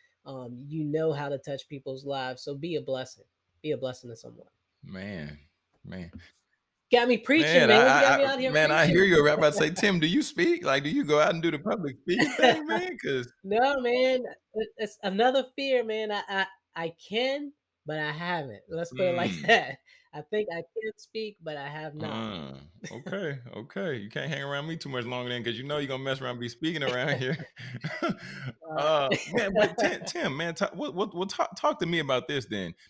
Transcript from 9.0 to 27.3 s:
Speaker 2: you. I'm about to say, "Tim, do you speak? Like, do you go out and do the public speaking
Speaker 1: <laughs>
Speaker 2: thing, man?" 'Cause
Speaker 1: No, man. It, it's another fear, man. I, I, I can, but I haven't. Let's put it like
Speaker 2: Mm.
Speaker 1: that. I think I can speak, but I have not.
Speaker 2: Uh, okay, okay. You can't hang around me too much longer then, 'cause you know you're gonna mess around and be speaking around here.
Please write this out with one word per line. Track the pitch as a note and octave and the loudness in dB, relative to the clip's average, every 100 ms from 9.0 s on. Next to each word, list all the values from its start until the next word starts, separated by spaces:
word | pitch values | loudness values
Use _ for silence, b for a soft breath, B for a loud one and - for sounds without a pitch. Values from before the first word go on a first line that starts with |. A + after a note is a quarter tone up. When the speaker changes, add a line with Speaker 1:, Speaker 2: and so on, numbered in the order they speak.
| F#3+ | 8
Speaker 2:
you. | E3 D3 | 8 6
I'm | D3 | 6
about | D3+ | 4
to | C#3+ | 4
say, | D#3 | 2
"Tim, | F3+ G#3 F3+ | 2 2 4
do | D#3 | 4
you | G#3 | 2
speak? | C#4+ - F3+ E4+ | 2 2 2 2
Like, | - C#3 | 2 2
do | C#3+ | 2
you | C#4 | 0
go | G3+ D3 | 4 6
out | D#3+ | 6
and | E3 | 4
do | E3 | 0
the | D3+ | -2
public | G3+ A3+ D3+ B2 | -2 -2 -4 -6
speaking | - F#3 D4 | -2 2 2
Speaker 1:
<laughs> | - | 6
Speaker 2:
thing, | B3 D#4 D4+ | 6 6 2
man?" | F4 F#4 C#4 | -2 -2 -6
'Cause | - C3 A#2+ _ | -4 -4 -6 _
Speaker 1:
No, | F#3+ G#3 C4 C#4+ | -4 2 2 2
man. | A#3+ B3 C4 B3+ A#3+ - _ | 0 2 2 0 -4 -12 _
It, | G#3+ A3 - | -8 -8 -6
it's | G#3+ - | -10 -6
another | G3+ G3 B3 C4+ B3+ - | -4 2 4 2 -2 -4
fear, | C#4 B3+ | 0 0
man. | A3+ A3 G#3+ | 0 -2 -2
I, | G#3 G3+ | -4 -4
I, | G3 F#3+ - _ - | -2 -2 -6 _ -8
I | E3 - - | -8 -8 -6
can, | G#3+ B3+ C#4+ C#4+ - _ _ - | -2 -2 -2 -6 -14 _ _ -8
but | D#3 | -4
I | D3+ | -4
haven't. | D3+ F3 F3 C#3 G2+ - | -4 -4 -4 -6 -12 -10
Let's | E3 E3+ | -8 -6
put | B2+ | -2
it | - F3 | 0 0
like | F3 | -2
Speaker 2:
Mm. | E3 - | -2 4
Speaker 1:
that. | A3 C3 C3+ _ b b | 4 2 -8 _ b b
I | D3+ | -16
think | D3+ G#3+ G#3 | -6 -4 -4
I | E3+ | -6
can | E3+ - A4 - | -10 -8 -10 -10
speak, | - A3 A3 G3+ | -14 -10 -10 -10
but | D#3+ D3+ | -12 -10
I | C#3 | -8
have | D3+ D#3 D3+ | -10 -10 -8
not. | A2 | -8
Speaker 2:
Uh, | A2 A2 F#2 C#2+ C2+ C#2+ - - A#2 | -6 -6 -8 -10 -14 -18 -18 -16 -14
okay, | D3+ F#3+ F3 C#3 B2 C3 | -10 -6 -6 -8 -10 -14
okay. | A2 G3 F#3+ B2+ | -12 -6 -4 -4
You | G#2 | -6
can't | D3 C#3 | -8 -6
hang | C#3+ | -6
around | C#3 C#3+ D3+ | -6 -6 -6
me | E3 | -8
too | C#3+ | -6
much | C3 A#2+ | -6 -4
longer | B2 B2 | -6 -4
then, | B2 | -4
'cause | A#2 A2+ | -4 -6
you | |
know | C3+ D3 | -4 -4
you're | C#3 | -4
gonna | C3 | -4
mess | C3+ C3+ | -4 -4
around | B2+ | -4
and | B2 | -6
be | A#2+ | -8
speaking | - D#3+ D#3+ | -4 -4 -2
around | C3+ B2 C#3+ C3+ | -2 0 0 0
here. | B2+ | -2